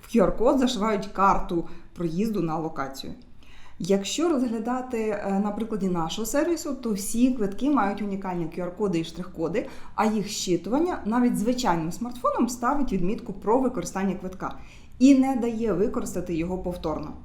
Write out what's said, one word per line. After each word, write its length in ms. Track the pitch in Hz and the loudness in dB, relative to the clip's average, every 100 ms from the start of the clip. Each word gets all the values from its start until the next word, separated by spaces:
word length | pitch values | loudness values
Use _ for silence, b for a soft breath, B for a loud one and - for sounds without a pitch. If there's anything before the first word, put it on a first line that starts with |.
в 140 | - 226 | 2 4
Q 100 | - | 4
R-код 320 | - 233 277 | 4 4 6
зашивають 480 | 254 214 220 202 - | 2 2 0 0 -2
карту 580 | - 196 180 - 170 160 B B - | 2 4 4 2 0 -2 B B -4
проїзду 460 | 170 165 220 208 | -4 0 0 0
на 160 | 165 160 | -2 -2
локацію. 540 | 156 143 135 - - - - - B B B B | -4 -4 -8 -8 -12 -12 -16 -18 B B B B
Якщо 460 | 175 196 196 - 339 | 2 2 2 0 2
розглядати, 720 | 285 247 226 220 254 254 226 | 2 2 -2 -2 -4 -2 -2
е, 420 | 220 - 196 196 | -2 -2 0 0
на 60 | 208 | 0
прикладі 380 | 208 220 214 190 | -2 -4 -2 0
нашого 380 | 175 165 - 220 | 0 -2 -2 0
сервісу, 480 | 285 320 330 311 | 2 2 0 -2
то 180 | 262 233 | -6 -4
всі 400 | 196 196 226 254 | -4 -2 2 4
квитки 380 | 247 196 - 262 | 4 0 0 2
мають 320 | 277 202 - | 2 2 0
унікальні 420 | 208 190 196 175 | -4 -4 -4 -4
Q 200 | 160 - | -4 -4
R-коди 340 | 180 175 208 170 | -6 -2 0 0
і 60 | |
штрих-коди, 600 | 165 - 180 - 160 202 - B B | -2 -8 -10 -4 -2 -2 -4 B B
а 100 | - | 0
їх 240 | 214 214 185 | 2 2 -2
щитування 680 | - - 170 196 262 359 330 | -4 0 0 2 0 0 0
навіть 340 | 202 240 247 175 | 0 2 2 2
звичайним 540 | 208 247 202 170 160 | 0 2 2 2 0
смартфоном 560 | - 240 240 554 523 240 | -4 -8 -2 -2 2 0
ставить 440 | - 240 285 285 | 2 0 2 2
відмітку 400 | 190 175 226 - | 2 2 0 -4
про 280 | 190 196 240 | -6 2 4
використання 540 | 254 - - 190 196 | 4 -2 -4 -2 -2
квитка 440 | 180 185 - 156 B B B B - | -2 -6 -8 -8 B B B B 4
і 160 | 262 | 8
не 220 | 269 269 262 | 8 6 2
дає 360 | 233 220 226 | -2 0 0
використати 600 | 175 208 240 - 190 165 | 2 2 0 -4 -4 -4
його 240 | 165 170 185 | -2 -2 -4
повторно. 540 | 180 175 165 151 151 147 | -4 -4 -4 -4 -6 -12